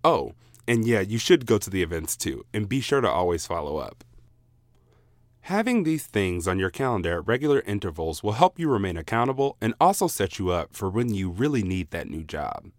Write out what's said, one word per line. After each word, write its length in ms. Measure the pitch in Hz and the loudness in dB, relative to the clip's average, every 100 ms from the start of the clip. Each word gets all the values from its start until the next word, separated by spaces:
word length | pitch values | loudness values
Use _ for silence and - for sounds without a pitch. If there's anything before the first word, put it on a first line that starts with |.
Oh, 300 | 160 131 69 - - - - | 4 2 -2 -12 -20 -10 0
and 180 | 117 113 | 2 4
yeah, 140 | 110 | 2
you 180 | 95 113 | 2 -2
should 260 | - 170 | 4 4
go 140 | 117 104 | 6 2
to 100 | - | 2
the 140 | 95 | -2
events 340 | 82 82 - - | 0 -2 -4 -4
too, 300 | 98 64 - | -4 -6 -6
and 140 | 107 101 | -6 -2
be 120 | 131 | -2
sure 200 | - 139 | 0 2
to 100 | 113 | 2
always 360 | 65 90 85 - | 2 2 0 -2
follow 320 | 85 73 78 | -6 -4 -6
up. 260 | 60 - - - - _ _ _ _ _ _ _ _ _ _ _ | -8 -14 -20 -20 -20 _ _ _ _ _ _ _ _ _ _ _
Having 420 | - 196 226 240 | -4 -2 2 2
these 240 | 160 160 - | 2 -2 -2
things 400 | 107 95 87 90 | 0 0 0 0
on 120 | 92 | 0
your 120 | 95 | -2
calendar 480 | - 135 110 85 85 | 0 -2 0 0 -2
at 80 | 80 | 0
regular 340 | 127 147 139 | 0 2 2
intervals 600 | - 101 98 80 80 78 | 0 -4 -4 -4 -6 -4
will 100 | 101 | -4
help 280 | 110 180 - | 2 2 2
you 100 | 160 | 0
remain 260 | 117 98 82 | 0 0 -4
accountable 600 | - 113 123 135 139 - | -4 -2 0 0 -2 -2
and 140 | 110 - | -4 4
also 260 | 170 196 175 | 2 4 -2
set 320 | - 98 - | 0 -2 0
you 120 | 92 | 0
up 220 | 90 78 | 0 -2
for 160 | - 95 | -6 -2
when 240 | 104 123 | 0 0
you 180 | 98 92 | -2 -4
really 340 | 87 143 135 | 0 0 0
need 260 | 92 95 82 | 0 -2 -4
that 180 | 85 - | -8 -8
new 140 | 80 | -10
job. 480 | 78 76 71 - - | -8 -6 -6 -8 -14